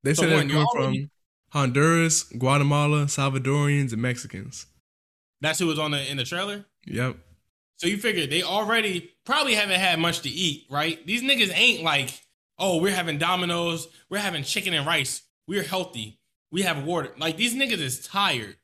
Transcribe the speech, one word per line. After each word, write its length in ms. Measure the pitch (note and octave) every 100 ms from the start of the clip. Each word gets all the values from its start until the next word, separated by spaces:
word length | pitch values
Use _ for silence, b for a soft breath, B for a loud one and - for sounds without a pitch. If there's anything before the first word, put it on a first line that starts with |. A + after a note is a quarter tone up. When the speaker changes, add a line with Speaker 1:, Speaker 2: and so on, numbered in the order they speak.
Speaker 1:
They 100 | C3+
Speaker 2:
So 80 | D#3
Speaker 1:
said 80 | E3+
they're 80 | D#3+
Speaker 2:
one, 120 | C#3+
you're 160 | D3+ D3+
Speaker 1:
coming 20 |
from 80 | D3
Speaker 2:
already 260 | C3+ C3 C#3+ _ _ _ _
Speaker 1:
Honduras, 720 | D3 C3+ B2+ D#3 E3 E3 D#3
Guatemala, 840 | - B2 B2+ C#3+ C#3+ D3 D3 D3+ C#3+
Salvadorians, 840 | - C#3 C3+ B2+ C#3+ C#3+ C#3+ C#3
and 100 | A2
Mexicans. 680 | B2 B2 B2 F#2 - - - _ _ _ _ _ _ _
Speaker 2:
That's 180 | D3 D#3
who 80 | E3+
was 120 | D#3
on 120 | D3+
the, 180 | C#3+ C3+
in 80 | C#3
the 60 |
trailer? 420 | B2 F3 G3+ G3+ G3+ _ -
Speaker 1:
Yep. 320 | G#2+ B2+ - _ _ _ _ _ _
Speaker 2:
So 100 | E3+
you 100 | G3+
figure 280 | A#3 F#3+ C#3+
they 160 | D#3
already 680 | D#3+ G3 G#3 A3+ G#3+ F3+ - _ -
probably 280 | C#4+ C#4
haven't 260 | G#3+ G3+ F#3
had 200 | F#3+ E3
much 220 | E3+ E3
to 80 | C3+
eat, 360 | C3+ F#3 C#3+ _
right? 360 | C#3+ D#3 E3 -
These 160 | A#3
niggas 300 | C4 C4+ G3+
ain't 300 | F3 A#3+ F#3
like, 260 | E3 D3 C3 - _ _ _ _
"Oh, 240 | F#3+ E3+
we're 120 | F#3+ F#3
having 220 | E3+ D3
Domino's, 680 | E3 F3+ F3 E3+ E3+ E3 - b b
we're 80 | G3
having 260 | G3+ E3
chicken 300 | C3+ G#3 F#3+
and 120 | E3 C#3+
rice, 340 | E3 C3 - _ _ -
we're 140 | G3
healthy, 560 | E3 F#3+ F3+ B2 G#2+ A2 _ _ _
we 120 | E3+
have 200 | F#3 D3+ C#3+
water." 280 | F3 B2+ -
Like, 180 | E3 E3
these 160 | A#3+
niggas 260 | B3 C4+ A3
is 260 | C#3 B2+ -
tired. 500 | G3 G3+ C3 G#2 -